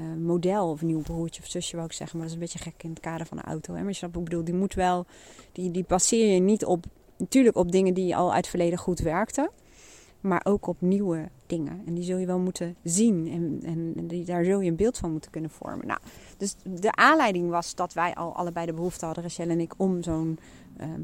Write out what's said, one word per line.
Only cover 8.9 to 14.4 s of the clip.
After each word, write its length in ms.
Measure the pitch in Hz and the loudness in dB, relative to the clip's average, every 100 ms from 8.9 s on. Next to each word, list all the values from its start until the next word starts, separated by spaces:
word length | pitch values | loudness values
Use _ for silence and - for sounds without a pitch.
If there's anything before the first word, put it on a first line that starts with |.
| 170 | 0
werkten, 500 | 160 170 220 - 320 - - - - - - _ | 0 0 0 0 -2 -4 -20 -20 -20 -20 -20 _
maar 200 | 196 175 | 0 2
ook 240 | 185 202 - | 2 0 0
op 140 | 175 | 0
nieuwe 480 | 180 202 196 165 156 - - | 2 2 2 -2 -6 -14 -6
dingen. 340 | 165 147 175 | -4 -4 -6
En 80 | 165 | -6
die 100 | 170 | -4
zul 140 | 180 185 | -2 -2
je 80 | |
wel 140 | 180 180 | 0 0
moeten 360 | 180 - 175 180 | 0 -2 -6 -6
zien 440 | 170 180 226 175 165 | -2 4 4 4 0
en, 280 | 170 170 - | -2 -2 -4
en 440 | - 165 165 165 170 | -4 -4 -4 -6 -6
die, 180 | 175 | -6
daar 200 | 175 175 | -2 0